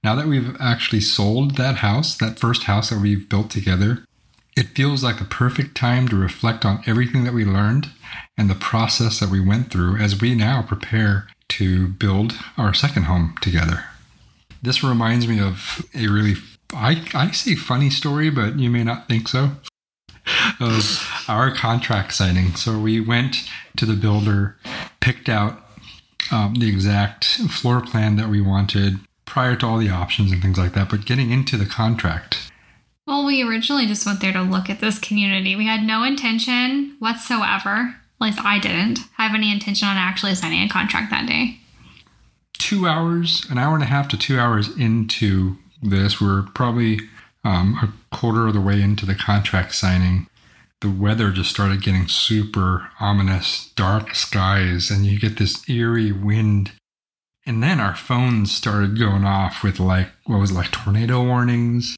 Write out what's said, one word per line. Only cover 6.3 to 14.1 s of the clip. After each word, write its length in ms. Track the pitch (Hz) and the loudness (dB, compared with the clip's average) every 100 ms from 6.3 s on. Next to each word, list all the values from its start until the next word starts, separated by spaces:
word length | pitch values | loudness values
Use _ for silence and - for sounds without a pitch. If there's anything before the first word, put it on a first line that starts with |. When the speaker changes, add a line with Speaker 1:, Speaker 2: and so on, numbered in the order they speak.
| - 117 113 | 0 -4 0
Speaker 1:
on 180 | 113 101 - | 0 0 0
everything 380 | 113 123 131 | 0 2 0
that 100 | 123 | 0
we 100 | 120 | 0
learned 460 | 104 95 104 127 151 - - - - - | 2 2 2 2 -2 -12 -18 -18 -14 0
and 100 | 104 | 0
the 60 | |
process 680 | 95 - 117 110 - 113 - | 0 -2 0 0 0 0 0
that 80 | 101 | 0
we 100 | 95 | 2
went 300 | 92 110 127 | 2 2 0
through 260 | 92 87 104 | 0 0 2
as 240 | 104 101 | 0 0
we 140 | 117 | 0
now 280 | 117 110 120 | 2 2 0
prepare 680 | - 104 - 110 107 101 - _ _ | -2 -6 -2 0 2 0 -2 _ _
to 380 | - 95 92 90 | -2 0 2 0
build 460 | 95 104 95 110 107 - - | 0 0 2 0 -4 -10 -2
our 160 | 107 | 0
second 320 | 98 - - | 2 0 0
home 300 | 80 90 80 - | 2 2 0 -2
together. 420 | - 82 82 82 - - - | 0 0 0 -2 -6 -20 -20